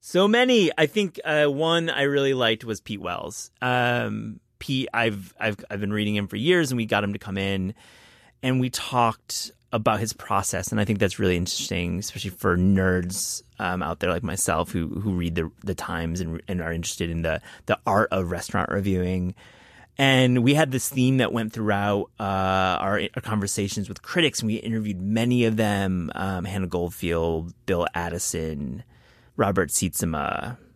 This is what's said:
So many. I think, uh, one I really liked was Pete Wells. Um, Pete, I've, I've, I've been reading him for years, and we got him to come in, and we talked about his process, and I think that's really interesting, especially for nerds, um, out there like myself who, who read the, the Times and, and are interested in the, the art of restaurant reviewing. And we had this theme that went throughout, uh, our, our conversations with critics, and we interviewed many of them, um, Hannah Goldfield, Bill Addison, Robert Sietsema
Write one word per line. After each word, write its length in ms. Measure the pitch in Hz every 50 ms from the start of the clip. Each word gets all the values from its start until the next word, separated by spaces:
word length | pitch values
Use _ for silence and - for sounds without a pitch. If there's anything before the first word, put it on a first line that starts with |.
| _
So 240 | - - 175 190 208
many. 440 | 220 240 254 254 254 233 196 156 - -
I 100 | 160 143
think, 320 | - 214 202 180 - - -
uh, 220 | 156 151 151 151
one 440 | 147 139 139 160 160 165 170 165 165
I 140 | 151 - 139
really 300 | 143 143 143 139 139 135
liked 300 | 127 123 113 113 107 -
was 160 | 117 110 95
Pete 200 | _ - 110 98
Wells. 500 | 92 87 87 - - 76 - - - - _ _
Um, 800 | - 127 127 123 120 123 120 120 117 107 107 107 110 110 107 - _ _ _ _
Pete, 300 | - - 139 131 131 - -
I've, 400 | 113 117 117 104 98 95 90 - _
I've, 240 | - 113 104 - - -
I've 100 | 107 101
been 140 | 104 101 104
reading 220 | 107 104 104 104
him 120 | 104 101 92
for 100 | - 104
years, 340 | 120 160 180 180 165 131
and 60 | 131 120
we 80 | 113
got 180 | 107 113 101 104
him 100 | 101 101
to 60 | -
come 180 | - - 95 98
in, 360 | 98 98 98 98 92 92 107 _ - - - - - - - _ _ _ _ _
and 180 | - 127 131 131
we 100 | 127 127
talked 840 | - - - - - 123 120 113 110 - _ _ - - - - - _ _ _ -
about 260 | 117 107 120 107 107
his 120 | 117 110
process, 600 | - - - - 104 98 98 - - 90 92 -
and 100 | - 107
I 40 | 104
think 140 | 95 113 98
that's 200 | 104 95 - -
really 180 | 101 92 92 87
interesting, 600 | 87 90 - - - - 95 90 87 87 87 90
especially 320 | 101 - - - - 98
for 260 | 90 - - 98 87 90
nerds, 840 | 90 95 98 95 95 92 90 90 87 87 92 - - - - - - _ _ _
um, 220 | 107 90 92 92 85
out 160 | 78 85 -
there 100 | - 87
like 140 | 87 85 123
myself 480 | 90 76 95 - - 85 80 87 -
who, 160 | - 90 82 76
who 260 | - 87 101 110 95
read 220 | 90 85 85 82
the, 140 | 87 82 80 - _ -
the 120 | 101 92
Times 440 | - - - 90 82 82 82 82 90
and, 220 | 92 82 82 82 - -
and 140 | 95 90
are 120 | 82 82 85
interested 360 | 85 82 - - - 87 85
in 120 | 82 82
the, 200 | 82 80 80 80 - - - - - -
the 120 | - - _
art 240 | - 101 101 110 -
of 200 | - 95 92 85
restaurant 380 | 87 85 - - - 98 90 -
reviewing. 640 | - 101 95 101 95 90 90 90 92 92 90 90 92 - - - - - - - - - - _ _ -
And 460 | 139 135 135 127 131 123 123 127 117
we 120 | 127 143
had 160 | 151 160 131
this 180 | 131 131 - -
theme 280 | - 131 123 127 135 131
that 140 | 123 -
went 220 | - 117 110 107 -
throughout, 560 | 113 110 104 104 101 101 104 104 101 98 - _ _
uh, 40 | 110
our, 800 | 98 98 95 95 95 95 95 92 95 90 - - 98 101 101 - - -
our 60 | -
conversations 680 | - 110 110 107 98 101 - - 101 98 - - 101 82
with 140 | 101 -
critics, 380 | - - - 180 170 143 - -
and 60 | 117 110
we 80 | 107
interviewed 440 | 113 - 113 113 113 107 104 101 90
many 460 | 92 98 107 113 113 123 123 123 120
of 120 | 113 113 107
them, 540 | 110 107 104 98 98 95 92 90 85 - -
um, 280 | - 92 95 95 92 87
Hannah 240 | - 92 98 95 87
Goldfield, 840 | 87 87 85 85 82 - - 85 82 82 82 85 82 80 82 85 82 _ _
Bill 220 | - 95 87 87 82 -
Addison, 880 | 87 85 85 85 87 - - - 87 80 80 78 71 73 65 64 113 - _ - - _ _ _ _ _ _ _ -
Robert 320 | 110 98 98 95 90 -
Sietsema 880 | - - - 90 - - - 85 80 76 69 - - - - - 127 - - - _